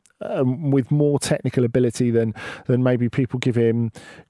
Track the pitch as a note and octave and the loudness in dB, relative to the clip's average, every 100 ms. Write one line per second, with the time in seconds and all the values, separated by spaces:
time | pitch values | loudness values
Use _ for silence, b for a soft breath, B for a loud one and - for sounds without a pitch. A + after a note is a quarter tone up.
0 | _ - - F3+ B2+ C#3+ C#3+ C#3 A#2+ D3 | _ -14 -6 -2 -2 0 0 0 2 2
1 | D3 C#3 - D3+ B2+ C3 A#2+ B2+ A#2+ - | 2 0 0 -2 -2 0 0 2 0 0
2 | B2 A#2 A2+ - B B - B2 B2+ B2 | 0 2 0 -4 B B -2 2 2 2
3 | A#2+ - B2 A#2+ C3 A#2 A#2 A#2 A2+ B | 0 -2 -2 -2 0 2 2 2 -2 B
4 | B B | B B